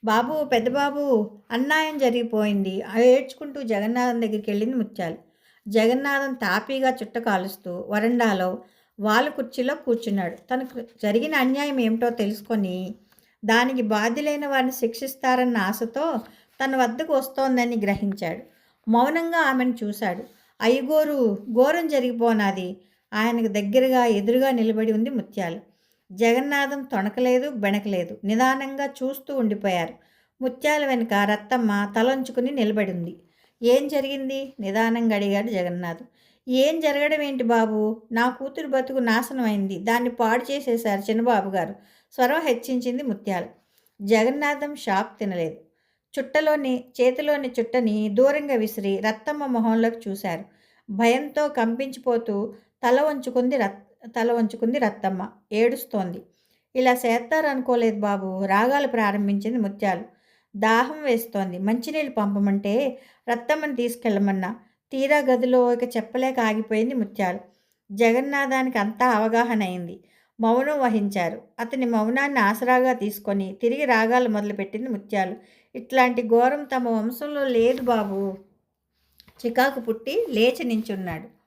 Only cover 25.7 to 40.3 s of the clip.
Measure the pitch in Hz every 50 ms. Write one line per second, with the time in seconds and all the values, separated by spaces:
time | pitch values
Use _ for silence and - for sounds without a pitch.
25.7 | _ _ _ _ _ _ _ _ 185 185 226 226 233 254 285 285 285 285 277 269
26.7 | 285 277 262 262 - 220 196 208 208 - 254 254 247 254 254 294 269 226 202 196
27.7 | 196 208 202 208 196 180 175 170 208 - - 196 214 226 254 262 269 269 277 269
28.7 | 277 269 285 277 277 - 254 262 269 262 - - 285 269 233 220 208 202 - 202
29.7 | 180 175 165 165 - - _ _ _ _ _ _ _ _ 254 254 247 - - 294
30.7 | 302 302 294 277 262 240 226 226 214 202 202 196 208 208 208 - 262 247 233 214
31.7 | 202 202 202 196 202 226 220 254 269 269 254 - - 254 247 262 294 277 220 214
32.7 | 208 214 208 190 180 175 170 170 - - _ _ _ _ _ _ _ _ 233 233
33.7 | 240 277 285 294 302 285 269 269 277 269 269 262 269 269 269 262 - - 208 196
34.7 | 196 220 226 226 226 233 233 226 214 202 202 202 196 202 208 233 220 190 175 175
35.7 | 175 175 180 175 170 170 254 - _ _ _ _ _ _ _ - 254 262 269 294
36.7 | 320 330 320 302 285 285 294 302 311 302 294 285 277 254 247 226 240 226 226 220
37.7 | 220 214 214 214 220 220 - _ 240 226 233 254 247 - 269 277 262 - - 277
38.7 | 254 262 254 262 262 262 247 233 220 226 247 - 269 262 247 220 208 202 196 190
39.7 | 196 170 190 220 233 240 247 247 240 - 240 220